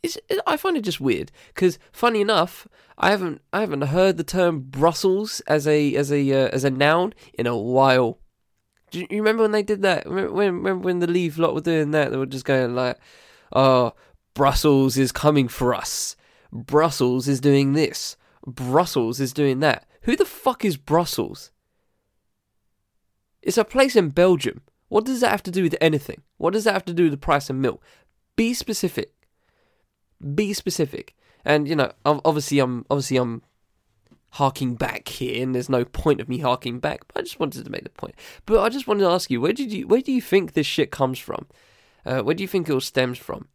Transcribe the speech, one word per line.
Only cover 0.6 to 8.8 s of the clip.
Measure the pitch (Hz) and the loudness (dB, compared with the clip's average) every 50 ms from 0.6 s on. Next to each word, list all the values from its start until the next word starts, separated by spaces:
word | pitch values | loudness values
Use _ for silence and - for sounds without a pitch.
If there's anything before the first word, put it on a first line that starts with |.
| - 381 349 | 0 -2 -2
it | 285 214 | 0 -2
just | 202 156 - | -4 -6 -2
weird, | 135 135 110 73 71 - - - - - _ | 0 0 0 0 -2 -10 -14 -20 -20 -18 _
'cause | - 190 180 175 - _ _ | 0 0 0 0 0 _ _
funny | _ - - 240 233 214 | _ -2 0 0 2 2
enough, | 202 208 220 180 165 175 - - - - _ _ _ _ _ | 0 2 2 2 2 0 -4 -18 -20 -20 _ _ _ _ _
I | - - 180 | 0 2 2
haven't, | 208 202 185 170 151 - _ _ | 2 2 0 -4 -6 -8 _ _
I | - 190 | -4 -2
haven't | 220 190 147 139 | -2 -2 -2 -4
heard | 143 135 143 180 185 196 185 | -2 0 2 4 4 4 2
the | 165 156 | 0 -4
term | - - 185 180 175 165 147 | -4 0 2 2 2 0 -2
Brussels | 131 135 135 131 147 170 160 - - 190 185 196 214 214 - - | -8 -10 -4 2 2 2 2 2 2 2 2 2 0 -4 -8 -12
as | - - 151 151 143 | -2 0 0 0 2
a, | 151 151 151 147 143 - | 2 2 4 2 2 0
as | 135 143 139 | 0 0 0
a, | 147 147 139 135 | 0 0 2 2
uh, | 135 135 131 120 | 2 2 2 2
as | - 131 131 | 0 0 0
a | 139 | 0
noun | 131 131 143 147 156 170 180 208 - _ - - _ | 0 2 2 4 4 4 2 -2 -6 _ -20 -16 _
in | - 135 | -4 -2
a | 120 120 | -2 -2
while. | 113 104 117 127 131 135 135 131 127 123 113 - _ - _ _ _ _ _ _ _ _ _ _ _ | -2 -2 0 2 4 6 6 6 4 4 2 -2 _ -18 _ _ _ _ _ _ _ _ _ _ _